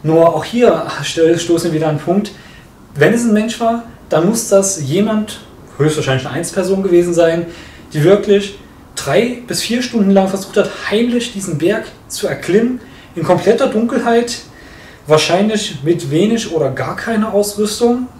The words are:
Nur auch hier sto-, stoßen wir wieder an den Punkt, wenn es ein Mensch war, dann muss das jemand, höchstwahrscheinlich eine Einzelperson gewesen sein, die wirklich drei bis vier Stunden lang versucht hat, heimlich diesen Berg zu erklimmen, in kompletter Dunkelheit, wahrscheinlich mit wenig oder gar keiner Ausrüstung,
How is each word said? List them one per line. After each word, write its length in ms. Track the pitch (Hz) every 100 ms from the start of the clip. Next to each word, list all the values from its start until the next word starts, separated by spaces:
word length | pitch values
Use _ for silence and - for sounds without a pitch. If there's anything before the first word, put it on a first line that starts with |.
Nur 320 | 151 165 165
auch 100 | 156
hier 440 | - 233 240 - - -
sto-, 340 | 143 165 165 170
stoßen 320 | - 165 170
wir 80 | 156
wieder 100 | 156
an 80 | 147
den 80 |
Punkt, 280 | - 196 208 - - - - - -
wenn 200 | 143 160
es 100 | 233
ein 80 | 233
Mensch 260 | 208 226 -
war, 240 | 226 233 - - -
dann 180 | 151 180
muss 220 | 233 -
das 340 | 196 196 -
jemand, 580 | 135 170 226 220 214 - - - - -
höchstwahrscheinlich 500 | 151 151 131 131 -
eine 80 |
Einzelperson 480 | 143 170 196 185 196
gewesen 320 | 190 175 175
sein, 320 | 170 165 170 170 - - - -
die 100 | 151
wirklich 560 | 165 202 208 202 - - - - - -
drei 420 | - 190 240 - -
bis 160 | 175
vier 180 | - 247
Stunden 300 | 254 233 196
lang 160 | 196 190
versucht 300 | 190 - 208
hat, 140 | 185 - -
heimlich 420 | 208 240 240 -
diesen 240 | 196 180 147
Berg 260 | 170 220 - - -
zu 180 | - 190
erklimmen, 540 | - - 196 240 254 - - -
in 80 | -
kompletter 460 | 156 175 196 233 269
Dunkelheit, 680 | 214 233 262 233 233 240 - - - - - - - -
wahrscheinlich 720 | 156 - 180 214 214 - 139
mit 280 | 147 170 135
wenig 420 | 151 208 233 180
oder 180 | 160 135
gar 260 | 127 123 -
keiner 360 | 226 214 208
Ausrüstung, 760 | 196 202 - 208 - 240 247 254